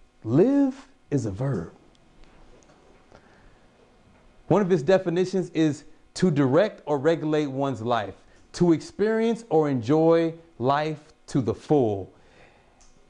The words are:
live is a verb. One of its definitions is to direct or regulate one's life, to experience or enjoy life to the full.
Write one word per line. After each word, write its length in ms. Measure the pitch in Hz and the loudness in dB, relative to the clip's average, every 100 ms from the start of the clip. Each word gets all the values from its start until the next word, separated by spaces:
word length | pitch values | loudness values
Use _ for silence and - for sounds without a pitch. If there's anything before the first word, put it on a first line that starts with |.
| - _ | -20 _
live 640 | 110 131 240 285 277 262 - _ - | -2 2 2 2 0 -2 -14 _ -8
is 140 | 143 | -6
a 60 | 113 | -6
verb. 420 | 95 139 107 82 - _ _ _ - - - - - _ _ _ _ _ - _ _ - _ _ _ _ _ _ _ _ _ - | -6 -4 -4 -8 -16 _ _ _ -20 -20 -20 -20 -20 _ _ _ _ _ -20 _ _ -20 _ _ _ _ _ _ _ _ _ 0
One 120 | 175 | 0
of 100 | 180 | 2
its 120 | 180 | 0
definitions 680 | 143 190 180 170 185 190 175 | 2 0 2 -2 -2 -4 -4
is 340 | 156 156 135 - - _ | 0 0 -2 -10 -20 _
to 160 | - 185 | -2 0
direct 520 | 143 135 151 214 - - | 2 2 2 0 -2 -6
or 120 | 147 | -2
regulate 480 | 143 165 151 151 147 | 0 0 0 -2 -2
one's 340 | 131 139 113 | -4 -4 -4
life, 320 | 113 117 101 - _ _ _ | -2 -4 -4 -12 _ _ _
to 180 | - 175 | 0 2
experience 720 | 165 - - 214 220 226 226 - | 2 -2 -4 -2 0 0 -2 0
or 200 | 156 147 | 0 2
enjoy 640 | 131 110 156 160 165 165 165 - - | 0 0 2 4 4 2 -4 -16 -6
life 540 | 123 143 156 151 - _ - | -2 0 -2 -8 -14 _ -6
to 120 | 143 | -4
the 140 | 113 | -2
full. 580 | 101 - 151 113 98 92 - _ _ - _ _ _ _ _ _ | -4 0 2 2 -2 -10 -18 _ _ -20 _ _ _ _ _ _